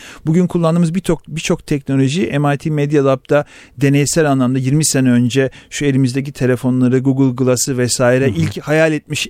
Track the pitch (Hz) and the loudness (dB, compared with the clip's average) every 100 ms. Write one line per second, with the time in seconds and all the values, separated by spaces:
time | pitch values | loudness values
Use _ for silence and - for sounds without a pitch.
0 | - - - 165 180 180 165 170 170 175 | -10 -8 0 0 2 0 0 2 0 -2
1 | - 165 - 151 - 165 - 147 - 135 | -2 -4 -6 -8 -4 -4 -2 -4 -2 0
2 | 135 160 208 143 147 143 165 151 147 151 | 0 0 -2 0 -2 -2 -4 -4 0 2
3 | 135 131 - 147 147 - - - 139 143 | 2 0 0 -2 -2 -10 -20 -2 2 2
4 | 139 170 151 135 123 131 127 147 151 135 | 2 2 2 2 0 0 0 0 0 0
5 | 131 120 120 127 131 - - - 143 131 | 2 2 2 0 -2 -4 -14 -4 0 2
6 | 131 131 139 - 127 123 127 127 127 131 | 0 -2 -6 -4 -2 0 0 0 2 2
7 | 131 135 135 123 127 123 - 127 123 - | 0 2 0 0 0 0 -2 -2 -2 0
8 | 123 127 139 165 156 - 143 156 160 151 | 2 2 2 0 -4 -4 -2 2 2 0
9 | - 151 - | -6 -8 -4